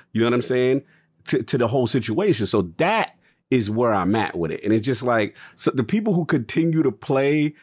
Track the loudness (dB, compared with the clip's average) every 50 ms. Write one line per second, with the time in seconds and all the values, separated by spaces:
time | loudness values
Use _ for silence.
0 | -18 _ -2 0 0 2 2 0 0 0 0 0 2 2 0 0 -2 _ _ _
1 | _ _ _ _ _ -4 -2 -2 -2 -2 0 0 0 0 2 0 0 0 0 -2
2 | -2 -2 -2 0 2 2 2 0 0 0 0 0 0 -2 -2 -2 0 0 2 0
3 | -2 -4 -6 _ _ _ _ _ _ _ 0 0 0 0 0 0 2 2 2 2
4 | 2 0 0 0 0 -2 -4 -4 -4 -4 -4 -4 -2 0 0 0 0 0 -2 -2
5 | -2 0 0 0 0 -2 -4 -10 -20 -20 -18 -6 -4 -2 0 0 0 0 0 0
6 | 0 0 0 0 0 0 0 -2 -2 -2 -2 0 0 2 2 2 2 0 -2 -4
7 | -4 -2 -2 0 2 2 2 2 0 0 -2 -6